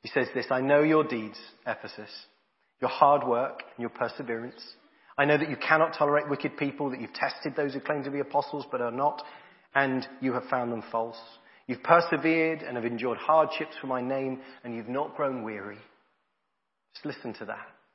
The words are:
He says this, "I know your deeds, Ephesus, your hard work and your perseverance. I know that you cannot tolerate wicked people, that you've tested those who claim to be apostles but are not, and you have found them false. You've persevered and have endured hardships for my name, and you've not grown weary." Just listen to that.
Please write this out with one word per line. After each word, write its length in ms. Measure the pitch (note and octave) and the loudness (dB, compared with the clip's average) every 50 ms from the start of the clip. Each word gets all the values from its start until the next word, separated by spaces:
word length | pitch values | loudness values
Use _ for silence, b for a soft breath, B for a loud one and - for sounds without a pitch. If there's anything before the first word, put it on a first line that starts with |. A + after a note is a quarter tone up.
He 60 | _ - | _ 0
says 200 | - C#3 B2+ B2 - | 0 0 0 0 -2
this, 160 | B2+ A2+ - | -6 -2 0
"I 100 | C3+ B2+ | 0 0
know 220 | C3 C3+ C#3+ D3 | 4 6 6 6
your 220 | D3+ D#3 D#3+ D#3 D3+ | 6 6 6 4 4
deeds, 340 | - B2+ A#2 A2 G#2 - - - - - _ _ | 2 -2 -4 -6 -8 -12 -14 -20 -20 -20 _ _
Ephesus, 460 | B2 A2 - - G#2+ - - G#2+ - - - - _ _ _ _ _ _ _ _ _ _ _ | -6 -6 -6 -8 -14 -14 -14 -16 -16 -16 -20 -20 _ _ _ _ _ _ _ _ _ _ _
your 100 | - B2 | -2 -2
hard 340 | - - D#3 C#3 C#3+ C#3+ B2 | 6 6 8 8 8 6 4
work 360 | B2+ A#2+ A#2+ C3 C3+ - - | 2 2 2 0 -2 -4 -10
and 160 | - - - - | -16 -16 -10 -8
your 120 | A#2+ A#2 | -8 -8
perseverance. 840 | - - B2 A#2 - - C#3+ A#2+ A#2 A2+ A#2 B2 - - - - - _ b b b b b b b | -2 -2 -4 -4 -2 -8 -6 -6 -6 -6 -6 -10 -12 -14 -20 -20 -20 _ b b b b b b b
I 80 | - C#3+ | 0 4
know 140 | D3 D3+ D3 | 4 4 4
that 100 | D#3+ D#3 | 4 0
you 80 | C#3 | -4
cannot 380 | A#2 - - D#3 D#3 D#3+ E3+ - | -6 2 4 4 4 4 2 2
tolerate 340 | - D3+ C#3+ D3 D3 D3 D3 | 2 2 4 4 2 2 0
wicked 300 | C#3+ C#3 - C#3+ - - | -4 -2 -2 -6 -4 -2
people, 320 | D3+ C#3 - - D3+ C#3 | -4 -4 -2 -4 -4 -4
that 100 | B2+ C3 | -4 -6
you've 140 | A#2 G#2+ - | -8 -10 -6
tested 400 | - - C3+ - - - D#3 C3 | -4 -4 -4 -4 -4 -8 -6 -2
those 180 | D#3 D3 C#3 | -2 -2 -2
who 80 | C3 C#3 | -4 -6
claim 220 | - - D3+ D3 | -4 -2 -2 -2
to 80 | C3+ C#3 | -2 -4
be 80 | C#3 C#3+ | -4 -4
apostles 480 | C3+ C#3 - C#3+ C#3 - - D3 C3+ - | -6 0 0 -2 -2 -2 -8 -10 -8 -6
but 120 | - B2 | -4 -2
are 80 | A#2+ A#2+ | -2 -2
not, 340 | A#2 B2+ C#3 D3 D3 - B B B B B B B B B B _ | -2 2 0 0 0 0 B B B B B B B B B B _
and 320 | C#3 C#3 C3+ C3 C3 B2 - - - | 2 2 4 2 0 -2 -4 -10 -4
you 140 | - C3+ A#2+ | -2 0 0
have 100 | B2 A#2+ - | 0 -2 0
found 200 | C#3 B2+ B2 A#2 | -2 0 0 -2
them 120 | A#2+ A2+ G#2+ - | -4 -4 -6 -4
false. 260 | - A2+ A2+ A#2 A2+ - - - - - b b b b b | -2 -2 -2 -2 -8 -14 -18 -20 -20 -20 b b b b b
You've 160 | b B2+ A#2+ | b -6 -6
persevered 800 | - - E3 E3+ E3+ - E3 D3 C3+ D#3+ D#3+ E3 D#3+ D#3+ D#3+ D#3 | 4 6 6 6 8 4 0 2 2 2 4 4 2 2 0 -2
and 160 | D3+ - B2+ | -6 -6 -6
have 80 | B2 A2+ | -4 -2
endured 320 | A#2+ A#2+ A2+ A#2+ B2 A#2 | -2 -2 -2 -2 -2 -4
hardships 580 | - - - D#3 D#3+ D#3 C#3+ - - D#3 - - - | -2 2 6 6 6 6 4 2 -6 -6 -8 -8 -10
for 60 | - | -6
my 160 | C3+ C3 B2+ | -4 -4 -2
name, 400 | B2 B2+ C3+ C3+ C3+ C3 C3 B2+ B B B B - | -2 -2 -2 -2 -2 -4 -4 -6 B B B B -12
and 100 | A#2+ A#2 | -10 -8
you've 160 | A#2 G#2+ A2 | -8 -8 -4
not 260 | B2 C#3 D3 - - | -4 -4 -4 -4 -4
grown 280 | - D3 C#3 C3 B2+ A2 | -2 -2 -2 -2 -4 -6
weary." 340 | A2 G#2+ G2+ G2 G#2 G#2 G#2+ - - _ _ _ _ _ _ _ _ _ _ _ _ _ _ _ _ _ _ _ _ _ | -6 -8 -8 -10 -10 -12 -14 -18 -20 _ _ _ _ _ _ _ _ _ _ _ _ _ _ _ _ _ _ _ _ _
Just 120 | - - | -12 -10
listen 260 | D3+ C3 - - B2 | -10 -10 -8 -10 -10
to 140 | G2+ - A2+ | -10 -10 -10
that. 200 | G2+ G#2+ - - - - _ _ _ | -12 -10 -12 -12 -18 -20 _ _ _